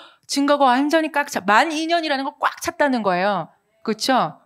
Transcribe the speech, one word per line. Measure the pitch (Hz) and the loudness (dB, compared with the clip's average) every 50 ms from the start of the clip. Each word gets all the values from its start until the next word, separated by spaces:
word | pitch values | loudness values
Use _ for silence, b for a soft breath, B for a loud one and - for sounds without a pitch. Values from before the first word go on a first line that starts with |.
| B B B B _ | B B B B _
증거가 | - - 277 277 285 294 277 277 | -6 -4 0 2 2 2 4 4
완전히 | 254 240 262 285 302 311 320 311 302 - | 4 4 2 2 2 2 0 0 0 -2
꽉 | 285 285 285 | -4 -4 -4
차-, | - 220 | -6 -4
만 | 180 190 208 226 277 339 311 | 0 2 4 4 4 2 0
이 | 302 320 | -4 -2
년이라는 | 320 339 349 320 311 277 262 277 | -2 -2 -2 -2 -2 -4 -4 -4
건 | 254 - - | -6 -6 -6
꽉 | - - - - | -6 -6 -6 -6
찼다는 | - 339 330 - 302 285 254 240 208 | -8 -6 -2 0 0 2 2 0 0
거예요. | 196 180 175 185 208 202 180 160 - _ _ _ _ _ _ - | 0 0 0 0 0 0 -2 -4 -8 _ _ _ _ _ _ -6
그쵸? | - 214 220 - - 262 233 185 151 - - _ | -6 -6 -4 -2 0 0 0 0 -2 -4 -10 _